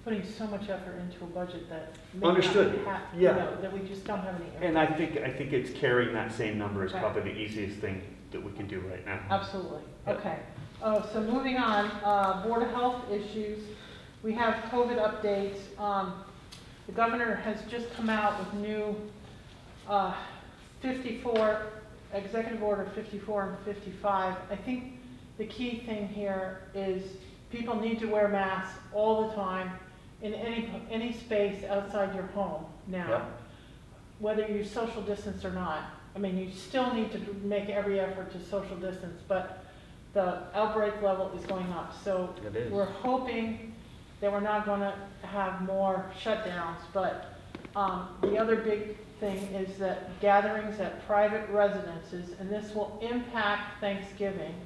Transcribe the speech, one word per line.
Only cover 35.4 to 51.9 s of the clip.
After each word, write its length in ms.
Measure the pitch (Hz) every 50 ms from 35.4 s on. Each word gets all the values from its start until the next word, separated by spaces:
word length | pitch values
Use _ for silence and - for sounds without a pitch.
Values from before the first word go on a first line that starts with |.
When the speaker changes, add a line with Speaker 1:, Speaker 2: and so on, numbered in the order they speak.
| -
Speaker 1:
or 60 | 185
not. 340 | 180 185 185 170 156 151 - - - - - - -
I 40 | 202
mean, 180 | 202 190 180
you 140 | 185 185 185
still 420 | - - - - - 262 254 247 240
need 180 | 226 220 - -
to 60 | - - 208 202 196 202
make 260 | 202 208 196 196 208
every 300 | 196 202 196 202 196 196
effort 320 | 185 190 185 185 180 165 -
to 60 | 180 -
social 300 | - - 196 180 - 190
distance, 440 | 175 175 185 185 185 - 170 165 - -
but 380 | - 196 185 185 185 - - - - - - - - - - - - -
the 300 | 202 185 180 175 180 - - -
outbreak 480 | 202 214 214 214 220 214 208 202 208
level 300 | 208 196 190 185 190 185 185
is 60 | 180 -
going 240 | - 196 185 180 180 180
up. 200 | 165 160 - - - -
So 320 | 202 190 185 180 175 - - 104
Speaker 2:
It 100 | 107 98
is. 160 | 113 123 226
Speaker 1:
we're 140 | 202 202 196
hoping 880 | 190 - - - 254 254 269 262 247 226 226 226 220 220 - - - - - - - - - - - - -
that 100 | 202 202
we're 80 | 202 202
not 240 | 202 214 214 208 202
gonna 280 | 208 202 202 202 196 190 - - - - - -
have 380 | 180 190 202 196 185 185 180 185
more 420 | 185 190 190 196 190 190 185 185 - - - -
shutdowns, 540 | 226 214 214 - 180 180 175 165 165 165 - - - -
but, 400 | 196 185 165 - - - - - - - - - - - - -
um, 340 | 202 196 190 185 180 - - - -
the 160 | - 202 208
other 200 | 214 220 220 226
big 380 | 214 220 220 208 208 214 208 - - - - - -
thing 180 | 220 202 190 190 196 196 190
is 200 | 196 190 185 - -
that 380 | 196 185 - 185 185 - - -
gatherings 580 | 208 202 196 202 208 208 214 214 214 208 208 -
at 260 | 185 165 - - -
private 420 | - 214 202 208 208 214 214 214 196
residences, 920 | 202 208 202 202 185 180 175 170